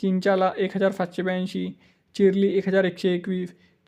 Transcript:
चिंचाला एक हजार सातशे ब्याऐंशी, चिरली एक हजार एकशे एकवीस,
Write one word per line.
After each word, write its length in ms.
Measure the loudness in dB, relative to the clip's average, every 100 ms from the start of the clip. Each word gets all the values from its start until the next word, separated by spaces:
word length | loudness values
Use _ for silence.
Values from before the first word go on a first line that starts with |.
चिंचाला 500 | -2 0 2 2 2 0
एक 180 | -2 0
हजार 160 | 0
सातशे 300 | 0 -4 -4
ब्याऐंशी, 460 | -4 -2 -4 -6 -8 -10 _ _ _ 2
चिरली 300 | 2 4 2 2
एक 100 | 0
हजार 180 | 2 0
एकशे 240 | 0 -2
एकवीस, 360 | -2 -2 -6 -6 -12 _ _